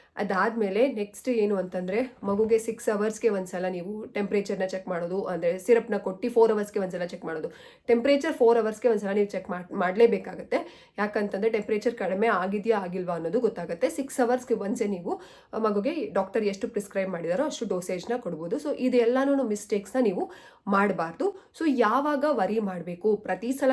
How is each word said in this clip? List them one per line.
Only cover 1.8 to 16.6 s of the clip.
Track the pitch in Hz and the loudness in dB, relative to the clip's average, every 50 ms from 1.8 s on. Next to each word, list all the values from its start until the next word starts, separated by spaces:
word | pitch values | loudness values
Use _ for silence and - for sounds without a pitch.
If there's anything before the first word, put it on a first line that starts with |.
| 180 180 196 233 262 - - - 202 | -4 -2 -2 -2 -2 -4 -6 -8 -4
ಮಗುಗೆ | 196 202 208 220 214 226 220 | -2 0 2 2 4 4 2
ಸಿಕ್ಸ್ | 220 226 220 - - 226 | 2 0 -6 -4 -2 -2
ಅವರ್ಸ್‌ಗೆ | 214 196 208 220 214 - 247 220 | 0 0 0 -2 -2 0 0 0
ಒಂದ್ಸಲ | 196 190 185 180 185 180 185 185 | 0 0 -4 -4 -6 -4 -4 -2
ನೀವು | 185 175 170 202 214 214 220 | -4 -4 -6 -8 -8 -10 -10
ಟೆಂಪರೇಚರ್‌ನ | - - 208 202 190 214 202 196 - 196 180 190 | -8 -4 -4 -4 0 0 -2 -2 -2 -2 -2 -2
ಚೆಕ್ | 190 196 190 190 | -4 -4 -6 -6
ಮಾಡೋದು, | - 180 170 175 170 185 202 - | -6 -6 -4 -4 -4 -4 -4 -4
ಅಂದ್ರೆ | - 180 165 170 170 185 185 | -4 -4 -2 0 0 -2 0
ಸಿರಪ್‌ನ | - - 233 226 226 - 208 | 4 4 4 4 4 0 -4
ಕೊಟ್ಟು | 196 - 196 185 - - 233 | -4 -2 -4 -6 -4 -4 0
ಫೋರ್ | 240 233 226 220 | 4 6 6 6
ಅವರ್ಸ್‌ಗೆ | 214 208 202 202 - 208 | 6 2 -2 -2 -4 -4
ಒಂದ್ಸಲ | 190 180 175 175 175 | -4 -4 -4 -6 -6
ಚೆಕ್ | 175 180 170 - | -6 -8 -10 -8
ಮಾಡೋದು. | 160 160 160 151 170 - - - - - _ _ | -8 -8 -6 -8 -10 -10 -12 -20 -20 -20 _ _
ಟೆಂಪರೇಚರ್ | - 233 240 233 277 285 277 285 320 294 | 2 2 4 6 4 4 4 4 0 2
ಫೋರ್ | - 247 226 233 | 4 6 6 6
ಅವರ್ಸ್‌ಗೆ | 233 214 220 214 - - 240 | 6 4 0 -2 0 2 2
ಒಂದ್ಸಲ | 220 202 202 196 | 2 2 0 0
ನೀವು | 196 208 202 | 2 2 0
ಚೆಕ್ | 202 - 185 190 - | 0 -2 -6 -6 -6
ಮಾಡ್-, | 180 180 180 - - | -8 -8 -8 -8 -4
ಮಾಡ್ಲೇಬೇಕಾಗತ್ತೆ. | 196 180 185 185 220 233 220 202 190 - - 180 - - - 240 339 330 - - - - _ - | -2 0 0 4 6 6 6 6 4 -2 -6 -12 -10 -6 -2 -2 -2 -2 -4 -16 -20 -20 _ -6
ಯಾಕಂತಂದ್ರೆ | - 208 208 - 220 202 196 - 190 214 226 | -4 -2 -2 0 -2 -2 -2 -2 0 0 0
ಟೆಂಪರೇಚರ್ | 220 208 208 - 220 208 - 240 233 | 0 0 -2 0 -2 0 0 -2 -2
ಕಡಿಮೆ | - 196 175 190 196 220 | -2 -2 -2 0 2 2
ಆಗಿದ್ಯಾ | 233 208 180 185 196 202 208 190 226 226 202 | 2 2 2 0 0 -2 -2 2 2 2 2
ಆಗಿಲ್ವಾ | 190 175 175 185 180 175 170 | 0 -4 -6 -6 -4 -4 -4
ಅನ್ನೋದು | 165 165 165 180 254 | -4 -2 -2 0 2
ಗೊತ್ತಾಗುತ್ತೆ. | 247 208 - 175 175 170 170 - 254 320 | 2 0 0 -2 -6 -6 -4 0 0 0
ಸಿಕ್ಸ್ | 330 294 262 - - - | 0 -2 -6 -4 0 0
ಅವರ್ಸ್‌ಗೆ | 240 226 247 247 - - 226 | 2 2 2 0 0 -2 -2
ಒಂದ್ಸೆ | 190 202 196 262 - 214 | -2 0 -2 -2 -2 -2
ನೀವು, | 202 196 175 170 233 381 - - - - - - - - | -2 -2 -4 -4 -6 -6 -6 -8 -16 -20 -20 -16 -10 -6
ಆ, | |
ಮಗುಗೆ | 220 220 214 202 202 202 277 339 311 220 - 170 | -2 0 0 0 2 0 0 -2 -2 -4 -2 0
ಡಾಕ್ಟರ್ | 196 202 - - 226 214 | -2 -2 0 0 0 0
ಎಷ್ಟು | 202 196 196 | 0 -2 -2